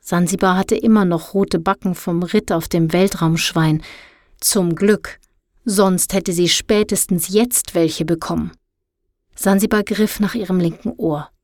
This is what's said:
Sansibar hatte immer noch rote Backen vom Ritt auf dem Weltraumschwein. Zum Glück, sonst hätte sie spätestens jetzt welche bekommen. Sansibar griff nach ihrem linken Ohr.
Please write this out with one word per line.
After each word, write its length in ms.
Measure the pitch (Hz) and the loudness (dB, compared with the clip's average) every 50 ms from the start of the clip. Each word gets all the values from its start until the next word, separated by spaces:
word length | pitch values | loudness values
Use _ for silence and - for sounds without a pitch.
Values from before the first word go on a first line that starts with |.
Sansibar 560 | _ - 180 175 175 165 190 175 196 185 180 | _ -2 0 0 2 0 0 0 2 2 2
hatte 180 | 190 190 - 220 | 2 0 0 -2
immer 300 | - - 226 220 214 196 | 0 4 4 4 4 4
noch 280 | 175 170 165 - - - | 2 0 -2 -4 -4 -2
rote 260 | 196 196 - - 170 | -2 0 0 0 -2
Backen 360 | 165 190 196 _ - 190 175 | 0 -2 -4 _ -2 -6 -6
vom 280 | - - 185 175 170 180 | -4 -4 -2 -2 -2 -2
Ritt 280 | 170 - 214 214 - | 0 -2 -2 0 0
auf 160 | 190 165 160 | -2 -2 -2
dem 240 | - - 170 165 160 | -2 0 0 2 2
Weltraumschwein. 880 | 170 175 190 196 - - 175 165 165 165 - - - 165 160 156 156 156 - - - - - - _ _ _ _ _ _ | 2 2 2 2 0 0 0 0 2 0 -2 -2 0 2 2 2 2 0 -2 -10 -20 -20 -20 -20 _ _ _ _ _ _
Zum 340 | - - - 214 180 175 165 | -4 0 0 2 0 0 0
Glück, 420 | 160 202 202 214 196 - - - _ _ _ _ _ _ _ _ _ _ | 0 2 2 2 0 -2 -14 -16 _ _ _ _ _ _ _ _ _ _
sonst 480 | 233 196 196 196 190 185 175 - - | -2 2 2 4 4 2 0 0 -2
hätte 220 | - 196 - 196 175 | -2 -2 -2 -2 0
sie 160 | 170 175 165 | 0 2 2
spätestens 800 | - - - - 220 208 208 - 208 185 - - 190 170 - - | 0 -2 0 0 2 2 2 0 0 -2 0 0 0 -2 -2 0
jetzt 440 | 190 214 233 247 - - - - - | 2 2 2 2 0 -4 -4 -2 0
welche 300 | 175 170 160 160 - 165 | 0 0 0 0 -4 -2
bekommen. 480 | 156 170 165 - - 170 - - 165 - _ _ _ _ _ _ _ _ _ _ _ _ _ _ _ _ | -2 -2 -2 -2 -6 -4 -4 -4 -6 -10 _ _ _ _ _ _ _ _ _ _ _ _ _ _ _ _
Sansibar 500 | - - 196 196 196 214 214 214 208 202 | -2 0 2 2 2 2 2 0 0 0
griff 360 | - 214 202 214 208 - - | -2 0 0 0 -2 0 -2
nach 160 | 208 190 - | -2 -2 -2
ihrem 240 | 233 196 - 185 180 | -6 -4 0 0 0
linken 320 | 175 170 165 - - - - | 0 0 -2 -4 -8 -8 -6
Ohr. 320 | - - 165 151 147 147 - _ _ | -2 -2 -2 -2 -4 -8 -14 _ _